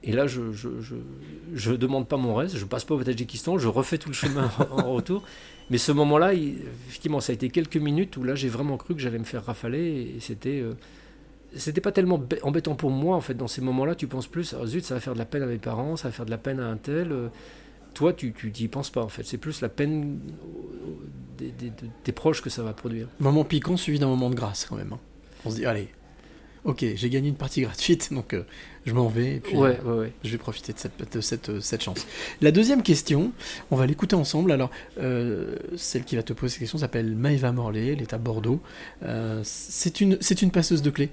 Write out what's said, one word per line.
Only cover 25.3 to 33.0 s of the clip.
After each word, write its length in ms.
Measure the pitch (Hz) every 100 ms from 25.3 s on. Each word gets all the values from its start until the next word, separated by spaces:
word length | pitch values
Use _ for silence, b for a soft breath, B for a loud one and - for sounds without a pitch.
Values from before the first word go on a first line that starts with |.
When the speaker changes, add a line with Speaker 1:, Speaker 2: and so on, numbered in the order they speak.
| -
Speaker 2:
On 60 | -
se 60 | 110
dit, « 100 | 123
Allez, 220 | 110 98 - - B B B B B -
ok, 200 | 127 120 95
j'ai 140 | 120
gagné 200 | 131 143
une 60 | 139
partie 260 | 135 -
gratuite, 520 | 123 - - 170 -
donc, 200 | 135 110
euh, 100 | 92 - B B B -
je 80 |
m'en 140 | 117 120
vais, 280 | 113 123 139
et 40 |
puis, 160 | - 175
Speaker 1:
Ouais, 240 | 135 123 120
Speaker 2:
euh, 60 |
Speaker 1:
ouais, 80 | 117
ouais. 120 | 110 -
Speaker 2:
je 60 | 110
vais 80 | 113
profiter 360 | - 110 -
de 40 | 107
cette, 360 | - - 123
de 80 | 117
cette, 280 | 104 113 -
euh, 120 | 104
cette 200 | 101 113
chance. » 240 | - 92 - B B B
La 100 | 151
deuxième 320 | 160 220 277
question, 480 | - 143